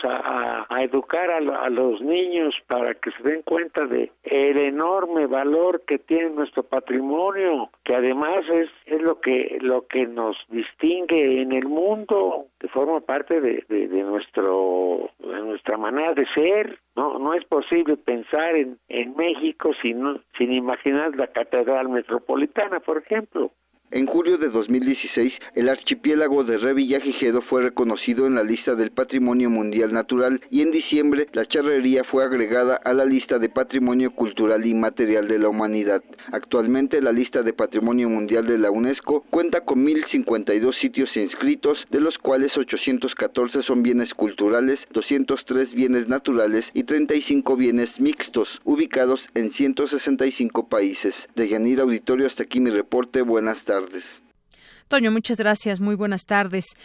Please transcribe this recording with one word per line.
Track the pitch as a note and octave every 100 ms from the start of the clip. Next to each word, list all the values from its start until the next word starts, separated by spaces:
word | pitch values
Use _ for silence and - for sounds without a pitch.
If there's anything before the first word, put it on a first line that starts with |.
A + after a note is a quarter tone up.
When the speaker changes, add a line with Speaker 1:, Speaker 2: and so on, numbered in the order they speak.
Speaker 1:
a, | B2+ B2+
a, | C3 B2+ A#2+ A#2 G#2+
a | B2
educar | C3 C3+ - E3 F3+
a, | E3
a | C#3+ C3+ B2+
los | A#2+ B2+ G#2
niños | C#3 F3 F3+ F3 D3+ - -
para | B2 A#2+ -
que | -
se | - C3
den | D#3+
cuenta | - E3+ E3 E3 C#3
de | B2 A#2 _
el | - C#3 C#3 C#3+
enorme | C#3+ C#3+ E3 F#3+ F3 E3 C#3
valor | C3+ C#3+ D#3+ F3+ F3 -
que | C#3
tiene | - E3 E3
nuestro | D3+ C#3+ -
patrimonio, | - C3 B2+ B2+ C3+ D#3 F#3+ G3 F#3 C#3+ A2 _
que | -
además | B2 B2+ C3 D3+ F#3+ D#3+
es, | E3 D#3+ - -
es | D#3
lo | E3 D#3+
que, | C3 B2+ - C3
lo | B2+ B2+ -
que | C3 A#2+
nos | A#2 A2 F#2+ -
distingue | A#2 A2 - D#3+ F3+ F3 E3 C3+ C3
en | C3
el | C3 C3+
mundo, | D#3 F#3+ G#3+ G#3 G3+ F#3 D#3 C#3+ _
que | -
forma | C3+ C#3+ D#3+
parte | - C#3 - E3
de, | B2+ A#2 -
de, | G#2 G2
de | F#2
nuestro, | G2 G#2 - - F#2+ F#2+ F#2 F2+ F2+ F2 - -
de | F#2 F#2
nuestra | G#2+ G#2 - A2
manera | G#2+ C3+ E3
de | C#3+ C3+
ser. | D3 E3 G#3 G#3+ - _ -
No, | C#3+ B2+
no | C#3+ E3+
es | -
posible | D3+ - E3+ D3+ D3
pensar | - A#2+ G#2+ D#3 E3 D#3+
en, | B2+ B2 -
en | A#2+ A#2+ C#3
México | E3+ D3+ D#3 - D#3+ C#3
sin, | A#2+ A#2 C#3 C#3+ _ -
sin | B2
imaginar | B2+ B2 B2 C#3 C#3 D#3 C#3
la | B2+
Catedral | A#2 A#2 B2+ A#2+ C3+ C3
Metropolitana, | B2 A2+ A#2+ - C3+ D3 - G3+ F3+
por | - D#3
ejemplo. | - A3 G#3+ E3+ - _ _ _ -
Speaker 2:
En | C3 C3+
julio | E3 E3+ F3
de | D3+
dos | A2+ G#2+
mil | B2+ B2+
dieciséis, | C3 - A#2+ B2+ - -
el | - B2
archipiélago | C3+ - B2+ D3 D3+ D3+ C#3 A#2+
de | A2
Revillagigedo | B2 C#3 C3 C#3 C3+ B2 B2+ A#2+
fue | - B2+
reconocido | B2 B2+ A#2 G#2+ - A#2+ C3+
en | B2
la |
lista | G#2+ A2+ -
del | A#2 A2
Patrimonio | - B2+ C3 B2 B2 A#2+
Mundial | A2+ G#2+ A2 A2
Natural | A2+ A2 B2+ B2+ C3 -
y | C#3
en | D#3
diciembre | D#3+ - D3+ D3 C#3+ D3
la | A2 A2
charrería | D#3 C#3+ C#3 B2+ C3 B2+
fue | C3
agregada | C3 B2+ G#2+ B2 B2 B2 B2
a |
la | C3
lista | C3+ C3 - B2+
de | A2+
Patrimonio | C3 B2+ C3 B2 B2+ B2+
Cultural | - A2+ G2+ G#2+ A2 A2+
Inmaterial | A2+ A2 A#2+ A2 G#2+ G#2
de | A2
la | G#2+
Humanidad. | G#2+ G#2+ G#2+ G2+ G2 - - -
Actualmente | A2+ - B2 A2+ C3 C#3 D3+
la | C3
lista | A#2+ B2 C3+
de | A2+
Patrimonio | A2 G#2+ G#2+ A2+ B2 A#2+
Mundial | A2 G#2+ A#2 A#2
de | A#2
la | G#2
unesco | G#2+ B2 C3+ - D3 -
cuenta | D#3+ E3+ F3 F3
con | C3
mil | C#3+ D#3 D#3
cincuenta | C#3 A#2 A2+ G#2+
y | G#2+
dos | B2 -
sitios | C3+ C3 C3 A2+
inscritos, | G2 - C3+ D3 C#3+ D3 -
de | C3+
los | D#3 -
cuales | - C3 C#3 C#3+
ochocientos | B2 - - B2+ B2 -
catorce | - B2+ A#2+ C#3
son | B2+ B2
bienes | A#2+ A#2+ A#2
culturales, | - G#2+ - G#2 A#2 C3 C#3 -
doscientos | A2 - C#3+ C3 C3+ -
tres | C3 B2+
bienes | A#2+ B2+ B2 A#2
naturales | C3+ C#3+ A#2+ G#2+ A2 -
y | - B2
treinta | D3+ D3
y | D3+
cinco | C3+ C#3+ C3+ B2+
bienes | B2+ A#2+ A#2 -
mixtos, | C#3+ D3 - A#2+ G#2 -
ubicados | - D3 D#3+ C3 B2+ C3 - A2+
en | A2 -
ciento | C#3 C3 C#3+
sesenta | C#3+ D3 C3 C3+
y |
cinco | B2+ A#2 A2+ -
países. | A2 G2 F#2+ G2+ - - A#2+
Deyanira | G#2+ G#2+ A#2 C3
Auditorio, | B2+ A2+ - B2+ C#3
hasta | -
aquí | - B2+
mi | B2
reporte. | G#2 G2+ B2 B2 C3
Buenas | B2 A2+ A2 G#2 -
tardes. | G2 F#2 F#2 - - _ _ _ _ - - -
Speaker 3:
Toño, | C#4 A3
muchas | A3+ - A3+
gracias. | G#3 G#3 G#3+ F#3
Muy | G3+ G3+
buenas | G3+ F#3+ -
tardes. | G3+ G3 F#3 - -